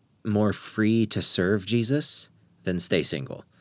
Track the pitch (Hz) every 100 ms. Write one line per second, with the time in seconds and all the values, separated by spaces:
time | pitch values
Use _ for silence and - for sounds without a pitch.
0 | _ _ 113 104 104 92 - - 110 113
1 | 107 95 - - 90 104 95 120 113 147
2 | 147 - - _ _ _ 95 90 - 87
3 | 71 73 65 - - _